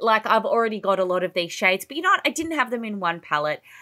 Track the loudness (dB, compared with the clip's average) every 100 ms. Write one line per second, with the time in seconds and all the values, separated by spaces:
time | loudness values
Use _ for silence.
0 | 2 2 4 2 2 2 0 0 0 0
1 | 0 0 -2 -2 -4 0 2 2 -2 -2
2 | 2 2 2 -2 -2 -2 -2 -2 -4 -4
3 | -2 -2 -2 -2 0 -4 -8 -20